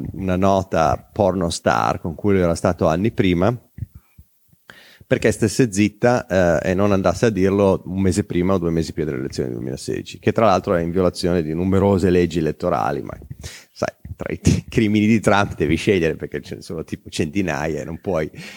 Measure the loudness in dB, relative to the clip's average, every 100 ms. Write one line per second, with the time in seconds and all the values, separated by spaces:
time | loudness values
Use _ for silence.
0 | -6 -6 -4 0 2 2 2 2 2 0
1 | -4 0 2 2 -2 -2 0 2 0 -2
2 | -6 -4 0 2 2 2 0 2 0 2
3 | 0 0 0 2 2 0 -8 -14 -14 -16
4 | _ -20 _ _ _ _ -20 -20 -20 -20
5 | -4 0 0 0 0 2 0 2 0 2
6 | 0 0 0 2 2 2 0 0 2 2
7 | 0 2 0 2 2 4 4 2 -2 0
8 | 0 0 -2 -2 0 0 0 -2 -2 -4
9 | -6 -6 -6 -6 -6 -6 -8 -8 -8 -8
10 | -10 -4 -2 2 4 2 2 0 0 0
11 | 0 0 0 0 -2 -2 0 2 4 4
12 | 4 4 2 0 -4 -2 -2 0 -2 -4
13 | -8 -14 -16 -16 -16 -18 -20 -6 -6 -6
14 | -16 -12 -8 -2 0 0 0 0 2 2
15 | 4 2 2 2 0 -2 0 0 2 2
16 | 0 -2 -8 -10 -10 -14 -12 -12 -10 -12
17 | -8 -4 -4 -2 -4 -4 -4 -6 -8 -8
18 | -4 -4 -4 -10 -20